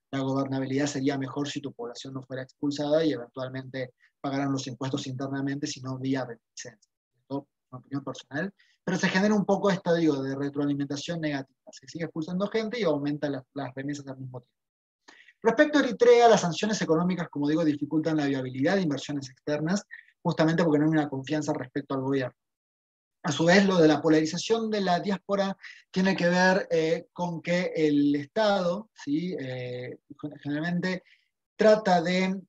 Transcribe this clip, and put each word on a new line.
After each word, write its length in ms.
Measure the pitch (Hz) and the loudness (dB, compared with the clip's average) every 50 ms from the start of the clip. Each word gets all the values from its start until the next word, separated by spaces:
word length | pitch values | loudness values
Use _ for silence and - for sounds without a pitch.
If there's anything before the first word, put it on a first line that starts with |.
| _ _ | _ _
la 80 | - 135 | -6 -4
gobernabilidad 680 | 135 135 131 135 139 135 135 135 135 127 131 139 147 143 | -2 -2 -2 -2 -2 -2 -4 -4 -4 -2 -2 -2 -2 -2
sería 300 | - 143 131 139 139 135 | -2 -2 -2 -2 -2 -2
mejor 300 | 135 131 - 147 143 139 | -4 -6 -6 -6 -6 -6
si 140 | - 147 | -6 -8
tu 100 | 135 131 | -8 -10
población 420 | 107 - 120 117 120 - - 135 135 | -10 -10 -12 -12 -12 -12 -12 -12 -12
no 100 | 131 127 | -12 -12
fuera 200 | - - 135 131 | -10 -10 -10 -10
expulsada 600 | - _ _ - 147 143 143 147 143 147 156 165 | -12 _ _ -4 -2 -2 -2 0 2 2 4 4
y 80 | 156 135 | 2 0
eventualmente 800 | 120 120 - - 131 131 127 131 131 131 131 127 131 127 123 - _ _ _ _ _ | -2 -6 -10 -12 -10 -10 -8 -8 -10 -10 -8 -8 -8 -8 -10 -12 _ _ _ _ _
pagaran 320 | - 139 135 139 139 139 | -6 -4 -2 -2 -2 -2
los 160 | 139 135 - 139 | -2 -4 -4 -6
impuestos 400 | 127 - 135 131 135 143 - 135 | -8 -6 -6 -4 -4 -4 -6 -6
internamente, 580 | 127 127 135 135 139 139 135 139 139 143 147 | -8 -8 -6 -6 -4 -4 -4 -4 -4 -4 -6
sino 320 | 143 - 135 127 131 131 131 | -8 -8 -8 -8 -8 -8 -6
vía 280 | 127 131 135 135 127 | -4 -2 -2 -2 -4
reminiscencia. 680 | 120 113 - _ _ _ - - 123 113 _ _ _ _ _ _ _ _ _ | -6 -10 -16 _ _ _ -16 -16 -16 -18 _ _ _ _ _ _ _ _ _
Esto 260 | _ - 135 139 - _ | _ -10 -8 -8 -8 _
es 180 | _ _ _ _ | _ _ _ _
una 80 | - 127 | -20 -20
opinión 240 | - - 139 139 135 | -14 -10 -10 -8 -8
personal, 500 | 139 131 - - - 127 151 175 202 - _ _ _ _ _ - | -8 -12 -12 -12 -10 -6 -6 -6 -6 -8 _ _ _ _ _ -6
pero 140 | - 180 180 | -4 -2 0
se 100 | - 170 | 0 0
genera 260 | 143 190 196 214 214 | 2 2 2 4 2
un 120 | 208 175 | 2 2
poco 240 | - 196 190 196 202 | 2 2 2 2 2
esta, 240 | 185 - - 175 170 | 2 2 2 2 2
digo, 280 | 170 165 156 143 135 | 4 4 2 2 2
de 140 | 135 135 135 | 0 -4 -4
retroalimentación 880 | 139 143 143 139 143 147 143 143 139 143 139 143 139 - - 170 165 | -4 -4 -4 -4 -2 -2 -2 -2 -2 -4 -6 -6 -8 -8 -6 -6 -4
negativa. 500 | 156 151 147 139 131 - _ _ _ - | -4 -4 -4 -4 -6 -10 _ _ _ -20
Se 160 | - - - 139 | -20 -20 -18 -14
sigue 160 | - 165 170 | -10 -10 -8
expulsando 440 | 151 - 165 156 185 180 180 202 202 | -8 -6 -6 -6 -4 -2 -2 -2 -2
gente 300 | - 220 220 214 220 247 | -2 -2 -4 -4 -2 -2
y 60 | 196 | 0
aumentan 480 | 165 147 143 143 147 147 147 - 147 | 0 0 0 0 -2 -2 -2 -2 -4
las, 120 | 139 131 - _ - | -4 -4 -8 _ -10
las 200 | 139 139 131 - | -10 -10 -10 -8
remesas 320 | 135 135 143 143 143 139 135 | -8 -8 -8 -8 -8 -10 -12
al 100 | 131 131 | -12 -12
mismo 240 | 131 127 127 123 | -12 -14 -14 -16
tiempo. 160 | - _ _ _ _ _ _ _ _ _ _ _ _ - - - - _ _ _ | -16 _ _ _ _ _ _ _ _ _ _ _ _ -20 -20 -20 -20 _ _ _
Respecto 360 | - 226 - - 302 294 294 285 | 0 2 4 4 4 4 4 2
a 60 | 247 | 2
Eritrea, 440 | 247 208 185 233 240 240 233 240 233 | 2 2 4 8 8 8 10 10 8
las 140 | 214 180 | 8 6
sanciones 400 | - 175 156 - 208 214 214 - | 4 0 -2 -2 -2 -2 0 0
económicas, 480 | 175 156 160 160 175 180 185 165 170 - | 0 2 2 2 2 0 0 -2 -4 -6
como 180 | - 147 143 147 | -4 -2 0 2
digo, 160 | 156 160 165 | 2 2 2
dificultan 540 | 151 139 - 147 139 160 156 156 165 156 156 | 2 0 0 -2 -2 -2 0 0 0 0 0
la 80 | 143 | 0
viabilidad 500 | 139 139 135 127 127 127 127 135 165 190 | 0 0 -2 -4 -4 -2 0 0 2 2
de 60 | 202 | 2
inversiones 480 | 185 156 139 131 - - 147 143 135 - | 2 0 -2 -4 -4 -6 -6 -6 -8 -10
externas, 560 | - _ - - 147 147 156 160 190 202 - _ - - - _ _ _ | -14 _ -6 -4 -4 -2 0 0 -2 -2 -4 _ -18 -20 -20 _ _ _
justamente 440 | - 170 156 - 160 160 165 170 180 | -4 -2 0 2 2 2 4 2 2
porque 140 | 165 147 147 | 2 4 4
no 60 | 151 156 | 4 4
hay 40 | |
una 160 | 160 156 143 143 | 2 2 0 -2
confianza 460 | 139 135 131 135 156 156 147 160 - | -4 -8 -6 -4 -4 -4 -2 -4 -4
respecto 420 | - 135 - - 143 139 - 139 | -6 -6 -8 -8 -8 -6 -6 -6
al 60 | 135 | -4
gobierno. 340 | 131 131 139 135 127 123 - _ _ _ _ _ _ _ _ _ _ _ _ _ _ _ _ _ - | -2 -2 -2 -2 -2 -4 -8 _ _ _ _ _ _ _ _ _ _ _ _ _ _ _ _ _ -6
A 80 | 175 | -4
su 140 | 139 131 165 | -2 2 4
vez, 200 | 170 180 202 196 | 6 6 8 6
lo 120 | 190 185 175 | 6 6 6
de 120 | 160 156 | 6 6
la 120 | 151 143 | 6 4
polarización 680 | - 160 156 156 160 156 - 170 - - 226 226 226 220 | 4 4 4 4 2 0 -2 -4 -2 0 0 0 0 -2
de 100 | 214 208 | -2 -2
la 220 | 196 185 180 175 | 0 0 0 0
diáspora 560 | 156 202 196 180 _ - 202 202 196 196 190 - - - - - - _ | 0 -2 -4 -4 _ -4 -2 0 0 -2 -4 -8 -12 -20 -20 -20 -16 _
tiene 240 | - 185 185 196 190 | 0 2 2 2 2
que 140 | - 165 175 | 2 2 2
ver, 380 | 180 180 185 190 190 196 - - | 4 4 6 6 4 4 2 0
eh, 360 | 170 165 160 160 165 170 - _ | 0 0 2 0 0 -2 -4 _
con 300 | - - 175 175 170 156 | -10 -8 -6 -6 -6 -6
que 320 | - 170 175 175 185 170 - | -4 -2 -2 -2 -2 -2 -2
el 400 | 165 156 151 147 143 143 143 143 | 0 2 2 4 4 4 2 2
Estado, 760 | 147 139 - - 220 220 208 202 196 180 175 175 208 214 _ _ | 0 -2 -4 -2 0 2 2 2 2 2 0 -2 -4 -6 _ _
¿sí? 420 | - - 147 143 156 175 180 185 - | -12 -6 -4 -4 -2 -2 -4 -6 -6
Eh, 640 | 135 127 127 127 123 123 123 123 127 123 113 - _ - 143 - | -8 -8 -8 -8 -8 -8 -8 -10 -10 -12 -14 -16 _ -20 -18 -14
gen-, 160 | - 147 143 - | -12 -12 -12 -10
generalmente 640 | - 143 147 151 160 175 175 175 160 185 185 175 - _ _ _ _ _ _ _ _ _ _ - | -8 -6 -6 -4 -4 -2 -2 -2 -2 -4 -4 -6 -10 _ _ _ _ _ _ _ _ _ _ 4
trata 440 | 208 214 214 208 214 196 180 175 | 6 6 6 6 4 4 2 4
de, 400 | 165 175 185 185 190 190 190 196 180 | 2 2 0 0 0 0 -2 -6 -8